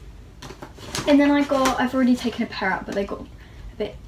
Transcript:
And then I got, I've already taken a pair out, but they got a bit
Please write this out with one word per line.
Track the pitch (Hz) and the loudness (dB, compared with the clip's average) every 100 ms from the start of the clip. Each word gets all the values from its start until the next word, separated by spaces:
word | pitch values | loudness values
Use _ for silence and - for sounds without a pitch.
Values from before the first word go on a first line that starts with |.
| - - - - - - - - - - 294 | -18 -18 -20 -18 -16 -16 -16 -16 -10 -4 4
And | 285 | 6
then | 285 | 6
I | 285 | 4
got, | 277 269 262 - | 4 2 2 2
I've | 247 | 0
already | 262 247 247 | 2 4 4
taken | 233 - | 0 -4
a | 214 | -6
pair | - 190 | -2 -2
out, | 175 - | -2 -4
but | 196 | -4
they | |
got | 196 - | -4 -6
a | - - - - - - | -12 -18 -20 -18 -14 -8
bit | 214 - | -8 -8